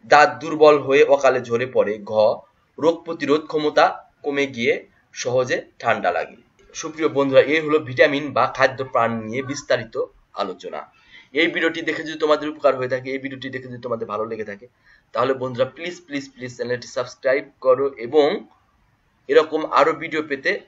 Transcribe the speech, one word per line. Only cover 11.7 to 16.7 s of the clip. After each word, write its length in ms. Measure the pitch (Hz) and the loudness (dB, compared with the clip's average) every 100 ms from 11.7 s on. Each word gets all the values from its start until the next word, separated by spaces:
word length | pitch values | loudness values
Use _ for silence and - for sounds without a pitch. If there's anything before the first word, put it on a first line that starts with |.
| 165 160 | -2 -6
দেখে 140 | 156 156 | -6 -8
যদি 100 | 156 | -4
তোমাদের 260 | 151 147 151 | 0 0 0
উপকার 200 | 151 139 131 | 0 0 0
হয়ে 140 | 127 | -4
থাকে, 140 | 131 131 | -4 -6
এই 60 | 135 | -8
ভিডিওটি 240 | 135 131 131 | -8 -12 -10
দেখে 140 | 127 127 | -12 -12
যদি 100 | 120 123 | -12 -8
তোমাদের 200 | 113 107 | -8 -6
ভালো 120 | 104 113 | -6 -6
লেগে 160 | 110 104 | -8 -10
থাকে, 160 | 101 123 _ _ _ _ | -14 -20 _ _ _ _
তাহলে 180 | 110 127 | -2 -2
বন্ধুরা 320 | 123 127 120 127 | -2 -4 -2 -4
please, 220 | - 170 175 _ | -4 -12 -12 _
please, 180 | 143 135 | -10 -10
please 180 | 123 127 123 | -14 -14 -10
চ্যানেলটি 320 | 120 | -6